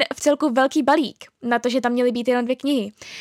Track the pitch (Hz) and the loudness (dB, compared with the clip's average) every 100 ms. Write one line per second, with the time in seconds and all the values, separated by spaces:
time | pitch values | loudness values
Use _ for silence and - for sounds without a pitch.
0 | - - 294 294 302 240 269 311 262 311 | 0 0 0 2 2 2 2 2 2 2
1 | 247 - - _ 240 240 240 247 240 240 | 0 -6 -20 _ -2 -2 0 0 0 2
2 | 247 240 233 247 240 254 269 285 202 - | 0 0 0 0 0 -2 0 -2 -2 -10
3 | - - | -20 -18